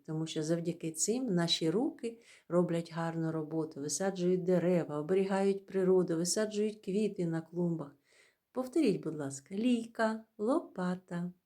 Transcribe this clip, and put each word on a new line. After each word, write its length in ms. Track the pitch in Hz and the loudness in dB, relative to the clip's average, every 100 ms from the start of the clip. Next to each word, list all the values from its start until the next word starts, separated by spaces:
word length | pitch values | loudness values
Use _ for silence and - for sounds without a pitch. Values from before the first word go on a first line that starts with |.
| - | -6
тому 220 | 160 160 | -4 -2
що 160 | 160 | -2
завдяки 480 | 156 170 170 170 165 | 0 0 -2 -4 -6
цим 440 | 156 - 240 262 175 | -2 0 0 2 2
наші 340 | 165 - 160 | 2 2 2
руки 480 | 190 311 - 233 226 - - - | 2 0 -2 -8 -10 -16 -20 0
роблять 440 | 175 170 170 170 | 2 4 0 -2
гарну 380 | 160 165 165 160 | -4 -4 -2 -2
роботу, 500 | 160 151 160 156 139 | -2 -2 -4 -4 -6
висаджують 600 | 147 - 190 185 175 185 | -6 -2 -2 0 0 2
дерева, 560 | 170 180 170 180 151 147 | 2 2 4 2 0 -4
оберігають 640 | 151 190 190 196 196 196 - | 0 2 2 2 2 0 -2
природу, 520 | 190 185 185 170 165 | 0 4 4 4 0
висаджують 680 | 175 214 214 208 214 214 - | 0 0 0 0 -2 -2 -4
квіти 400 | 196 208 196 170 | 0 0 0 -2
на 160 | 165 | -2
клумбах. 540 | 160 170 175 160 143 - _ _ _ _ _ | -4 -2 0 -2 -6 -14 _ _ _ _ _
Повторіть, 520 | 247 254 339 262 160 | -6 -2 2 2 2
будь 140 | 156 151 | -2 -6
ласка, 380 | 139 139 - 196 | -6 -8 -8 -2
лійка, 680 | 247 233 226 - 220 220 - - | 2 2 0 -2 -2 -2 -10 -4
лопата. 920 | 214 311 - - 180 185 - 175 175 - | 0 0 -2 -4 -4 -4 -6 -6 -6 -10